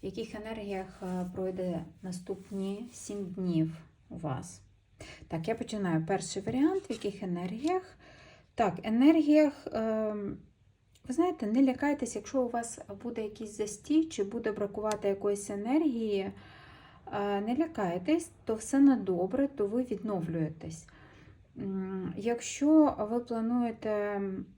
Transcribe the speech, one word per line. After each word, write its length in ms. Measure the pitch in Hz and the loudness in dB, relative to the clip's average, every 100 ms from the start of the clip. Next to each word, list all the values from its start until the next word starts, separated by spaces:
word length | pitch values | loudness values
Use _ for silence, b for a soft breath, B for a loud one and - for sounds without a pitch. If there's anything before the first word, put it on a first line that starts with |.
в 20 | 190 | -8
яких 300 | 185 226 214 | -8 -10 -10
енергіях, 680 | 214 226 202 190 190 - | -10 -8 -6 -6 -6 -8
е, 260 | 185 180 180 190 | -6 -4 -4 -4
пройде 500 | 185 185 180 160 - - | -4 -2 -2 -2 -6 -12
наступні 880 | 185 180 - 185 - 196 196 202 240 | -10 -10 -8 -10 -8 -6 -4 -4 -8
сім 320 | - - 202 190 | -14 -10 -8 -6
днів 520 | 180 185 165 160 - - _ _ | -4 0 2 2 -2 -16 _ _
у 80 | 185 | -8
вас. 440 | 160 127 - - - _ _ _ B B - | -6 -6 -8 -16 -20 _ _ _ B B -8
Так, 200 | 160 165 | -6 -4
я 80 | 226 | -4
починаю. 500 | 240 214 190 160 160 | -4 -4 0 0 2
Перший 340 | 190 - - | -2 -2 -6
варіант, 480 | 196 247 294 381 - | -4 2 4 2 -2
в 20 | |
яких 320 | 226 208 196 | -4 -4 -4
енергіях. 720 | 190 175 180 220 294 370 - - B B B B B - | -4 -4 -4 -2 0 0 -4 -20 B B B B B 0
Так, 180 | 208 170 | 0 0
енергіях, 840 | - 226 277 330 294 302 302 294 - | 0 6 8 8 8 8 6 2 -8
ем, 680 | - 220 220 214 214 202 - - _ _ _ _ _ - | -4 -2 0 -2 -2 -6 -8 -14 _ _ _ _ _ -8
ви 60 | |
знаєте, 340 | 254 349 - 208 | 0 2 2 0
не 160 | 226 | 4
лякайтесь, 520 | 269 254 285 285 233 - | 4 4 2 0 -2 -6
якщо 260 | - 269 | -2 0
у 80 | 247 | 0
вас 300 | 233 233 - - 202 | -2 -6 -10 -12 -10
буде 200 | 240 233 | -8 -6
якийсь 340 | 214 - 214 - | -6 -8 -12 -6
застій, 480 | 208 - - 302 320 | -6 -6 2 2 2
чи 180 | - | -2
буде 280 | 196 226 226 | -4 -2 -2
бракувати 560 | 202 202 202 214 208 202 | -2 -4 -2 -2 0 0
якоїсь 420 | 196 208 202 202 | 0 0 -2 -4
енергії, 840 | 202 214 285 320 233 220 196 190 196 B B B B B B - | -6 0 2 2 0 0 0 -2 -8 B B B B B B -8
е, 300 | 208 202 202 | -4 0 0
не 160 | 214 254 | 0 0
лякайтесь, 760 | 320 277 190 175 180 330 - - - | 0 0 -2 0 2 0 0 -14 -6
то 100 | 220 | -4
все 240 | - 269 | 0 8
на 160 | 277 247 | 8 8
добре, 520 | 190 175 185 247 277 | 2 0 0 2 0
то 200 | - 202 | 0 -2
ви 160 | 226 | 0
відновлюєтесь. 1040 | 254 202 214 196 165 165 156 - 165 - - B B B B B - - | -2 -4 -2 -2 -2 -2 -2 -4 -12 -12 -16 B B B B B -20 -10
М, 560 | 196 190 190 190 180 175 | -6 -4 -4 -4 -6 -4
якщо 760 | 208 233 - - 285 311 294 - 208 | -2 -2 -4 0 6 8 8 4 -2
ви 80 | 240 | -2
плануєте 1000 | 240 226 226 247 240 226 220 208 208 202 196 190 - | -2 -2 0 2 0 -2 -2 0 0 -2 -4 -6 -10